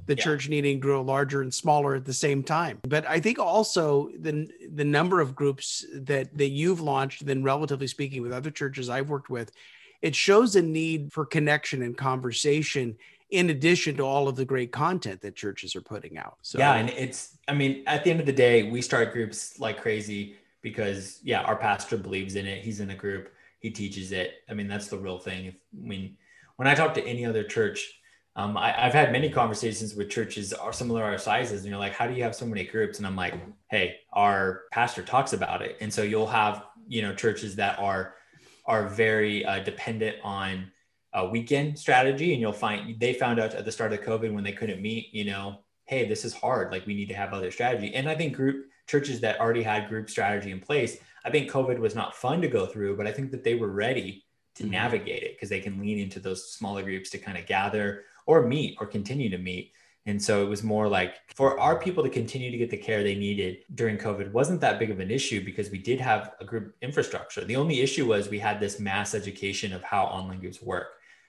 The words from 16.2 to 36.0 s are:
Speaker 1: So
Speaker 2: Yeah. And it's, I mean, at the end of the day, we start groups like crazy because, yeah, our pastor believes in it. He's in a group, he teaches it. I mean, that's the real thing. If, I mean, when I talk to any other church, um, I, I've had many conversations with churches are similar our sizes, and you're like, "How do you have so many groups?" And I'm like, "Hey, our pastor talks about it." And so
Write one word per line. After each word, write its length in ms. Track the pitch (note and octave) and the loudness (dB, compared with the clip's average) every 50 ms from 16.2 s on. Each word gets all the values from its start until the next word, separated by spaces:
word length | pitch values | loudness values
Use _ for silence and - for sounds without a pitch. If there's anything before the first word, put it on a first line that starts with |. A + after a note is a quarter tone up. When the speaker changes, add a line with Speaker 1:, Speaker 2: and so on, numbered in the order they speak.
| - - - _ | -12 -12 -14 _
Speaker 1:
So 180 | - - - - | -12 -4 2 4
Speaker 2:
Yeah. 140 | C3+ C#3+ C3 | 6 6 6
And 160 | A2+ A2+ A#2+ | 6 4 0
it's, 480 | - - C3 B2 - - - - - _ - | -2 -4 -6 -6 -6 -10 -12 -12 -16 _ -4
I 60 | - C#3+ | 0 2
mean, 280 | C#3+ C#3 C3+ C3+ - - | 2 2 2 0 0 0
at 160 | - D3+ D3 - | -2 0 2 4
the 80 | F3+ | 4
end 80 | E3 E3 | 4 4
of 60 | D3 | 2
the 80 | C#3+ B2+ | 2 4
day, 300 | B2+ B2 A#2+ A#2+ A#2 G#2 | 6 8 8 8 8 6
we 180 | G#2 A#2 B2 | 4 -2 -2
start 320 | B2 - C#3+ A#2+ A#2 A2+ - | 0 2 2 2 2 2 0
groups 440 | A#2+ A2+ G#2 - - - - - | -4 -4 -4 -6 -10 -10 -12 -8
like 220 | - C3+ A2 G#2 - | -4 -4 -4 -4 -2
crazy 560 | - A#2 G#2+ G#2+ G2+ G#2 G#2 G2+ G2+ G2+ - - _ _ _ _ | -2 -2 -2 -2 -2 -6 -6 -6 -6 -8 -12 -20 _ _ _ _
because, 600 | - A2 G#2 A#2 G#2+ G2+ F#2+ F#2+ F#2+ - - - - | -12 -10 -4 -2 -2 -2 -2 -4 -8 -12 -14 -10 -4
yeah, 180 | C#3+ A#2 F#2+ - | -2 0 0 2
our 120 | G2 G#2+ | 0 0
pastor 400 | - A2+ G#2 G2+ - - - A#2+ | 2 2 0 0 0 0 -4 -4
believes 380 | G2+ F#2 F#2+ G2 F#2+ F#2+ F#2+ F#2+ | -4 -2 -2 -4 -4 -4 -4 -4
in 100 | G2+ F#2+ | -4 -4
it. 160 | G2 G2 F#2+ | -4 -6 -6
He's 200 | G2+ A2+ G#2 G2+ | -6 -8 -6 -6
in 80 | G#2 G2 | -6 -8
a 60 | F#2+ | -8
group, 360 | F#2+ - G2+ G2 F#2 F#2 - _ _ _ _ _ _ | -6 -6 -6 -6 -6 -8 -12 _ _ _ _ _ _
he 80 | - A2+ | -10 -8
teaches 420 | - - G2+ F#2+ - G2 F#2 F#2 | -6 -6 -6 -6 -6 -8 -8 -4
it. 300 | G2 F#2 F2+ F#2 - - _ - | -4 -4 -4 -4 -6 -12 _ -8
I 40 | G#2+ | -6
mean, 140 | G#2 G2+ | -6 -4
that's 220 | G2+ G2+ G#2 G#2 - | -4 -4 -6 -6 -6
the 80 | G#2+ | -8
real 200 | F#2+ G2 F#2+ F#2 | -6 -6 -6 -8
thing. 280 | F#2 - G2+ F#2 F#2 F#2 | -6 -8 -8 -8 -8 -8
If, 80 | F#2 F#2 | -10 -14
I 340 | - _ _ - - - | -16 _ _ -18 -14 -10
mean, 300 | A2+ G2 F#2+ F#2+ F#2+ - _ _ _ - - - _ _ | -10 -8 -8 -8 -10 -12 _ _ _ -20 -20 -20 _ _
when 100 | - B2+ | 2 4
I 80 | C#3 D3 | 4 6
talk 180 | D#3 D#3+ D3+ - | 6 4 2 2
to 120 | A#2+ - | 0 -2
any 180 | A#2+ A#2+ A#2+ A#2+ | -2 -4 -2 -2
other 180 | A#2 A2+ A2 G2+ | 0 0 0 -2
church, 580 | - - A2+ A2 G2 - - - - - _ _ _ _ _ _ _ - | 0 2 2 2 2 0 -4 -8 -10 -12 _ _ _ _ _ _ _ -6
um, 220 | - G2+ G#2 G#2+ | -4 -4 -2 0
I, 280 | - A#2 A2+ - A#2 B2 | 2 2 2 2 4 4
I've 80 | B2+ - | 6 6
had 200 | D#3 D3 B2 A#2+ | 6 6 6 4
many 160 | C3 D3+ C#3+ | 2 2 2
conversations 640 | - C3+ A#2+ A2 G#2+ - B2 A2+ G#2 G2+ A2 G2+ G2 | 4 2 2 2 2 -2 -2 -4 -4 -4 -6 -6 -4
with 140 | G#2 G2+ - | -6 -6 -4
churches 420 | - A#2+ A2 - - G#2+ G2+ F#2+ | -2 -4 -4 -4 -4 -8 -8 -8
are 220 | - - - A2 A2+ | -6 -6 -6 -6 -6
similar 280 | - B2 A#2+ A#2 A2+ A2 | -4 -2 -2 0 0 0
our 140 | G#2 G#2 | -2 -2
sizes, 440 | G2 - A2 G#2+ A#2+ B2+ A2+ G#2 G2 | -2 0 2 2 2 2 0 -4 -6
and 80 | F#2+ G2+ | -6 -6
you're 100 | G2+ G2+ | -6 -4
like, 140 | G2+ G2 - | -4 -4 -2
"How 140 | - A#2+ | -2 -2
do 60 | A#2+ B2+ | -2 0
you 100 | B2+ A#2+ | -2 -2
have 120 | A2+ A2 | -2 -2
so 100 | - B2 | -4 -6
many 200 | A#2 A2 G2 F2+ | -4 -4 -4 -4
groups?" 320 | - - A2 G#2+ F#2 - | -2 0 0 0 0 -2
And 100 | - G#2 | -4 -4
I'm 80 | F#2+ F#2+ | -4 -2
like, 180 | F#2 F2 F2 F2 F2 F2 - - _ _ - | -2 -2 -4 -4 -6 -10 -14 -18 _ _ -2
"Hey, 280 | G#2+ G#2 F#2 E2+ - - _ - | 0 0 0 0 -2 -8 _ -2
our 520 | - G2+ G2+ G2+ G2 G2 F#2+ F#2 F#2 - - - | 2 4 6 6 6 4 2 0 -2 -4 -8 -4
pastor 320 | - A#2 A#2+ A#2 - G#2 F2+ | 0 0 0 0 0 -6 -4
talks 300 | - - C3 C3+ - - | 2 2 2 2 2 0
about 280 | G2 - - E2+ F2+ | -2 -2 -2 -2 -4
it." 160 | G#2 G#2 - - | -6 -6 -8 -8
And 140 | G#2+ G#2+ - | -8 -4 -2
so 100 | A2+ | 0